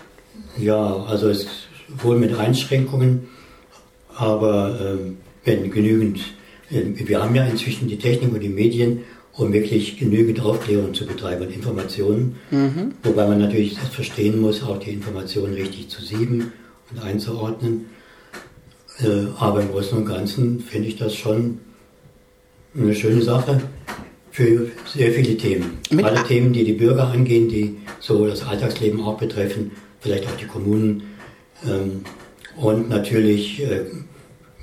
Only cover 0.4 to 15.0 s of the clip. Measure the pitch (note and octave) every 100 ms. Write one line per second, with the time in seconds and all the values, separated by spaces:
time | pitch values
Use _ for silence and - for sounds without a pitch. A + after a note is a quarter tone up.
0.4 | - - G#2 G#2+ G#2+ G2 G#2+ G#2 G#2+ G2+
1.4 | - - - - - C#3+ A#2+ A#2+ A2+ G#2+
2.4 | A2+ C3 - C3+ C3 C3+ B2+ B2+ - -
3.4 | - - _ - - _ - - A2 G#2+
4.4 | G#2+ G2+ G2 F#2+ G2 F#2+ F#2 F#2 - -
5.4 | - G#2 F#2+ G#2 G#2+ A2 G#2+ F#2 - -
6.4 | - - - C#3 - G2+ G2+ G#2 A2+ B2+
7.4 | B2+ A2+ - - A2+ G#2 B2 B2+ B2+ G#2+
8.4 | G2+ G2 A2+ A#2+ A#2+ A#2 - - - -
9.4 | G#2 G#2 G#2+ G#2+ G2+ - A#2+ G#2+ A2+ G#2+
10.4 | - - - G2+ F#2+ - - - F#2 F2+
11.4 | F#2 F#2 A2 G2+ F#2+ G#2+ G2+ G#2+ B2 B2
12.4 | - C#3 C#3 D3+ A3+ - A#2+ - G2+ G2+
13.4 | G#2 G#2+ G2+ - - - G#2+ - G#2+ A2
14.4 | A2 G#2+ B2 G2 G#2 G2+